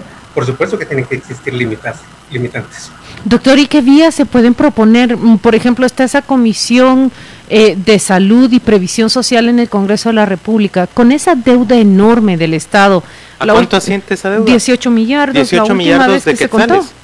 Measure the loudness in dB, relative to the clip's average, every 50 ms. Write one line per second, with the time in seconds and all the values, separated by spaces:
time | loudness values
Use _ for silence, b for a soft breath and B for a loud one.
0 | -14 B B B B B -8 -8 -6 -6 -4 -6 -6 -6 -6 -8 -8 -6 -6 -8
1 | -6 -6 -8 -10 -10 -12 -18 -16 -12 -10 -8 -6 -6 -6 -8 -10 -12 -14 -14 -14
2 | -16 -20 -20 -20 -20 -14 -10 -10 -8 -8 -10 -12 -14 -14 -16 -20 -20 -20 -20 -20
3 | B B B B B -2 -2 -2 0 2 2 2 2 0 0 0 2 4 4 4
4 | 4 2 2 0 -2 0 0 2 2 2 2 2 0 0 0 2 2 2 4 2
5 | 2 0 -2 0 2 2 2 4 2 2 0 2 2 0 0 0 -2 -2 -2 -2
6 | -2 -2 -2 -2 -2 -2 -2 0 0 0 -2 -4 -4 -2 0 2 2 2 2 2
7 | 0 -2 B B B B B B B B 2 2 2 2 2 0 0 0 0 0
8 | 0 0 0 0 2 2 4 4 4 4 2 0 0 2 0 0 0 -2 -4 -2
9 | -2 -2 -2 -2 -2 -2 0 0 0 2 0 0 0 -2 -2 -2 -2 -2 -2 -2
10 | -2 -2 0 0 0 -2 -2 -4 -4 -2 -2 0 0 -2 -2 -4 -4 -2 0 2
11 | 2 2 2 2 0 0 -2 0 2 2 2 2 2 2 2 2 4 4 4 4
12 | 4 4 4 2 2 0 0 -2 -2 -2 -4 -4 -4 -2 0 2 2 2 2 0
13 | -2 B B B B B B B -2 0 2 2 0 0 -2 -4 -2 -2 -6 -6
14 | -6 -6 -8 -6 -4 -4 -2 -2 0 2 2 0 2 0 -2 -2 0 0 0 0
15 | 0 0 -2 -2 -2 -2 0 -2 -2 0 0 0 0 0 0 -2 0 0 0 2
16 | 2 2 0 0 0 -2 -2 -2 -2 -2 0 0 0 0 0 -2 -2 -4 -10 -20